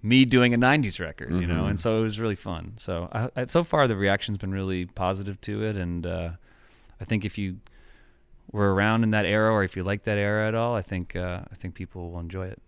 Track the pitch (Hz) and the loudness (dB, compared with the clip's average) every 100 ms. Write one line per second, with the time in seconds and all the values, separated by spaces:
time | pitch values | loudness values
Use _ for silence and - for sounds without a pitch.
0 | 104 127 131 123 123 120 127 151 113 - | 6 6 8 6 6 6 4 4 2 -4
1 | 82 - 62 90 85 87 98 98 117 110 | -8 -8 -4 -2 0 0 0 0 0 0
2 | 113 107 113 98 101 85 82 110 - 85 | 0 -2 -4 -4 -8 -8 -10 -12 -8 -6
3 | 87 110 120 - 127 170 170 151 135 98 | -6 -6 -4 -4 0 0 2 2 2 4
4 | 98 98 - 101 95 98 95 92 90 - | 2 2 -2 -6 -4 -4 -2 -4 -4 -2
5 | 92 95 98 98 - 104 107 101 87 87 | -2 -2 -6 -8 -8 -4 -4 -2 -4 -4
6 | 87 85 85 87 - _ - _ - - | -4 -4 -6 -8 -18 _ -20 _ -20 -18
7 | - 110 104 - 98 92 - - - - | -4 -2 -2 -6 -6 -6 -14 -20 -20 -20
8 | - _ _ - - 107 101 95 104 113 | -20 _ _ -20 -10 2 4 4 4 4
9 | 110 107 92 104 110 107 95 92 92 101 | 4 2 2 2 4 2 0 -2 -2 -2
10 | - 104 101 107 107 113 117 117 95 92 | -2 0 0 0 0 0 0 -2 -2 -6
11 | 87 90 90 87 - - 90 - 90 92 | -4 -6 -4 -6 -10 -12 -12 -10 -12 -10
12 | 85 85 85 95 92 - | -10 -8 -8 -6 -8 -10